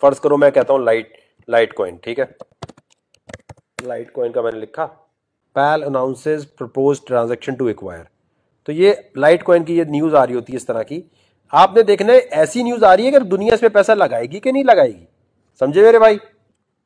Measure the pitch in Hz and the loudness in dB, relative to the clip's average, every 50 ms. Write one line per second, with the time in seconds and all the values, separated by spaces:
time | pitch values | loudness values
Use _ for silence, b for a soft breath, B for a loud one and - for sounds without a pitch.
0 | 139 139 135 - - 147 147 143 143 143 139 139 120 139 139 135 123 117 113 113 | 0 0 0 0 -2 -2 0 2 2 2 2 2 0 0 0 -2 0 0 -2 -2
1 | 107 _ _ _ _ _ _ _ _ - 117 117 113 107 - - 98 90 87 87 | -4 _ _ _ _ _ _ _ _ -4 -2 -2 -2 -2 -2 -6 -8 -8 -8 -14
2 | - 117 120 135 127 - _ - - _ _ - - - - _ _ _ _ _ | -14 -12 -8 -8 -8 -8 _ -20 -20 _ _ -20 -20 -20 -20 _ _ _ _ _
3 | _ _ _ _ _ _ - _ _ _ - _ _ _ _ - - 123 120 117 | _ _ _ _ _ _ -20 _ _ _ -20 _ _ _ _ -18 -14 -12 -12 -12
4 | 120 - - 135 123 120 117 123 117 117 113 110 107 - - 156 160 147 - _ | -14 -14 -10 -8 -8 -6 -6 -6 -6 -6 -8 -10 -14 -14 -12 -10 -12 -12 -12 _
5 | _ _ _ _ _ _ _ _ _ _ - 135 139 147 156 156 147 143 135 131 | _ _ _ _ _ _ _ _ _ _ -4 -2 -2 0 -2 -2 -4 -6 -6 -6
6 | 127 135 131 123 - 156 156 151 147 143 _ - 143 117 - 135 135 139 143 139 | -6 -6 -8 -8 -6 -6 -6 -6 -8 -14 _ -18 -16 -12 -6 -2 -2 -2 -2 -2
7 | _ - 127 120 117 117 120 117 - 143 131 123 131 113 101 - 98 95 87 82 | _ -4 -4 -4 -2 -4 -6 -8 -8 -10 -8 -6 -4 -6 -6 -8 -12 -16 -16 -18
8 | 82 _ _ _ _ _ _ _ _ _ _ _ _ - 151 165 185 202 202 - | -20 _ _ _ _ _ _ _ _ _ _ _ _ -10 -4 0 0 0 0 0
9 | - _ - 135 139 151 170 170 - - 175 170 165 160 170 170 165 151 147 147 | -6 _ -6 0 2 2 2 2 2 2 0 0 0 0 -2 -4 -2 -2 -4 -4
10 | 156 160 151 143 131 120 120 123 117 - 131 120 - - 117 113 107 - 147 170 | -2 0 2 2 0 0 -2 -6 -8 -10 -12 -12 -8 -8 -8 -8 -8 -10 -12 -16
11 | - _ _ _ _ _ _ _ _ _ - 156 185 185 185 233 220 196 202 196 | -16 _ _ _ _ _ _ _ _ _ 2 4 4 4 4 2 4 4 2 0
12 | 202 220 247 254 247 - - 156 156 151 - 240 240 240 240 226 214 190 185 190 | 2 4 4 4 4 2 0 -2 -2 -2 -2 -6 -6 -4 -2 2 4 4 4 4
13 | 233 262 285 277 247 180 190 190 202 233 233 214 233 220 214 202 190 - 220 208 | 4 4 2 2 2 0 -4 -4 0 0 0 2 2 2 2 2 2 2 2 2
14 | 180 131 123 117 120 127 156 208 - 262 262 277 269 247 220 175 139 120 98 87 | 0 -2 -2 -4 -8 -8 -10 -8 -6 -4 -2 0 2 2 4 4 2 0 -2 -8
15 | 82 _ _ _ _ _ _ _ _ _ _ - 131 139 151 190 208 226 233 226 | _ _ _ _ _ _ _ _ _ _ _ -6 -4 -2 2 4 4 6 6 6
16 | 220 220 214 202 - - _ _ _ _ _ _ _ _ _ _ _ | 6 4 4 2 -6 -16 _ _ _ _ _ _ _ _ _ _ _